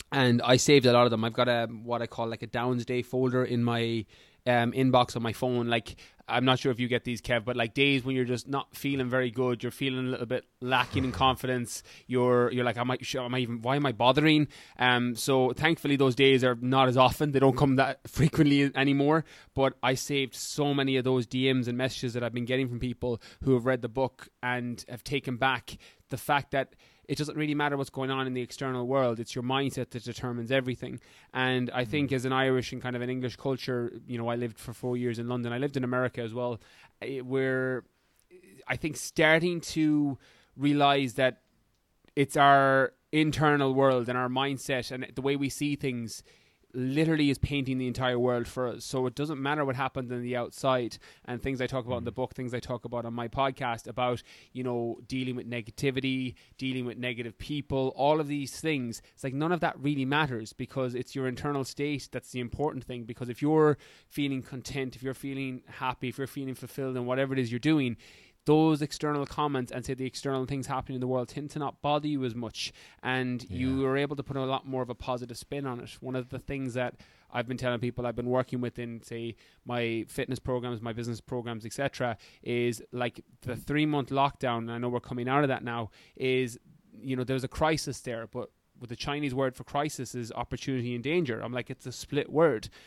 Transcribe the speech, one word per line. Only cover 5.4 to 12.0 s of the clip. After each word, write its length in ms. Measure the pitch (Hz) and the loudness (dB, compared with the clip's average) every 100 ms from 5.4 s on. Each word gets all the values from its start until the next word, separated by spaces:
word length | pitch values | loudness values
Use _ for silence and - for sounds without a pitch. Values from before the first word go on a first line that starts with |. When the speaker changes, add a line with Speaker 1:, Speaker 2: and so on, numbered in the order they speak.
| 131 123 117 | 0 0 0
Speaker 1:
Like, 280 | 117 - - - _ - | -2 -2 -12 -20 _ -4
I'm 160 | 123 | 2
not 140 | 131 127 | 4 4
sure 100 | 139 | 2
if 60 | 117 | 0
you 80 | 123 | 0
get 160 | 120 | -2
these, 160 | 123 117 | -2 -6
Kev, 240 | - 120 | -2 -2
but, 120 | 107 123 | 0 -2
like, 180 | 117 | -2
days 300 | 139 139 139 | 0 2 2
when 100 | 123 131 | 0 -2
you're 80 | |
just 240 | 123 127 131 | 0 -2 -4
not 260 | 139 - - | -6 -6 -6
feeling 320 | 143 139 123 | -4 -2 0
very 220 | 127 117 | 0 0
good, 320 | 113 127 120 | 0 0 0
you're 100 | 123 | -4
feeling 340 | - 135 127 127 | -4 -4 -2 -4
a 40 | |
little 140 | 127 117 | -4 -4
bit 180 | 123 - _ | -4 -6 _
lacking 440 | 123 131 127 131 | 0 0 2 0
in 80 | 131 | -2
<laughs> 120 | - 131 | 4 4
confidence, 560 | 127 127 127 120 - - - | 4 0 -2 -2 -8 -14 -20